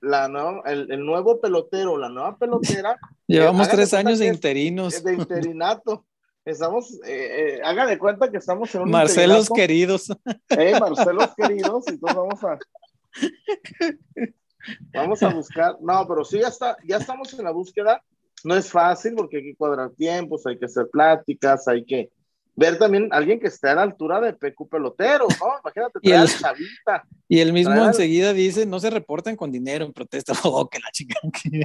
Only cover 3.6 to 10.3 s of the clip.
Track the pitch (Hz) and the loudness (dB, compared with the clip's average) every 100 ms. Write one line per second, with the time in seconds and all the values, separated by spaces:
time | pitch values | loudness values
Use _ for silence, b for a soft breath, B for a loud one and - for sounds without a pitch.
3.6 | 196 202 202 196 208 226 202 170 151 139 | 4 4 4 2 2 2 0 0 -2 0
4.6 | 151 180 185 170 180 180 165 175 165 165 | -2 -2 -6 -4 -4 -2 -2 -4 -6 -4
5.6 | 170 220 233 185 _ _ _ _ - 147 | -4 -4 -4 -8 _ _ _ _ -10 -6
6.6 | 165 220 240 - 110 131 131 143 151 135 | -4 -4 -6 -16 -10 -8 -6 -2 -2 -2
7.6 | 156 185 254 180 202 202 254 208 - 180 | -4 -2 0 0 0 0 -2 -2 -4 -6
8.6 | 233 190 180 165 151 - 180 220 214 233 | -4 -4 2 4 4 6 8 6 6 2
9.6 | 180 165 180 190 - 196 - | 4 4 2 0 -4 -10 -8